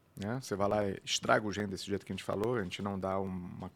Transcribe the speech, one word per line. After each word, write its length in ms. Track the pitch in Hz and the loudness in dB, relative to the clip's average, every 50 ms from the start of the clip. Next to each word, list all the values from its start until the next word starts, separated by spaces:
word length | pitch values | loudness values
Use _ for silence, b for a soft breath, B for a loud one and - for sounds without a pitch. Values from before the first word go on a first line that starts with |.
| _ _ _ | _ _ _
né, 240 | - 98 104 117 131 131 | -6 -4 -2 -2 -2 -2
você 140 | - 104 | -2 0
vai 120 | 95 101 101 | 2 4 4
lá 160 | 104 107 104 | 4 4 2
e 160 | 98 98 - - | 2 0 -4 -2
estraga 420 | - - - - - 123 127 107 | -2 -2 0 4 6 6 6 4
o 60 | 107 95 | 2 0
gene 160 | 101 104 98 | 0 -2 -2
desse 180 | 98 87 - | -2 -4 -4
jeito 180 | - 101 95 - | -2 -2 -2 -2
que 60 | - | -4
a 60 | 98 | -6
gente 80 | 95 - | -4 -2
falou, 320 | - 98 98 101 113 127 | -2 0 0 2 2 2
a 80 | 120 98 | 0 0
gente 180 | 90 92 - 98 | -2 -4 -4 -2
não 160 | 101 98 95 | -2 -2 -2
dá 220 | 92 95 95 98 | 0 0 0 0
um, 80 | 98 95 | 0 -2
uma 400 | 92 92 90 90 - 90 95 92 - | -4 -4 -6 -8 -8 -8 -10 -10 -6